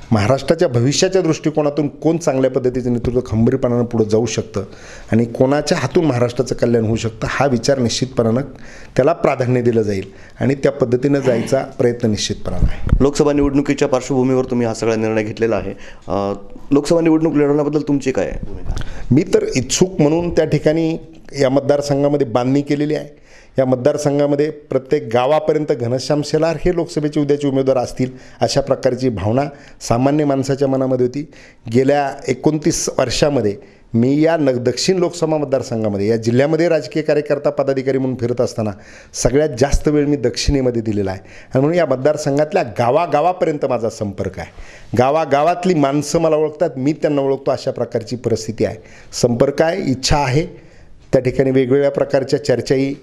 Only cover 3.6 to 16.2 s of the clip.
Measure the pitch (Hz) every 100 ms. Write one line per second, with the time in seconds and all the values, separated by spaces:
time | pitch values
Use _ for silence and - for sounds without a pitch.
3.6 | 127 120 117 113 107 110 120 - 101 101
4.6 | 98 - - - - 113 117 117 127 143
5.6 | 147 180 123 185 160 123 120 - 127 -
6.6 | 120 117 107 110 110 107 131 - 139 120
7.6 | - 135 117 - 127 - 113 117 143 -
8.6 | - - - - 135 170 156 131 123 127
9.6 | 120 113 104 98 - - - - 117 139
10.6 | 143 - 120 123 139 139 127 117 113 135
11.6 | - - 120 120 113 101 - 101 - 90
12.6 | - - - - 135 147 147 143 143 135
13.6 | 143 143 143 127 123 135 127 131 127 120
14.6 | 117 110 110 110 110 110 110 107 113 101
15.6 | 92 101 - - - 95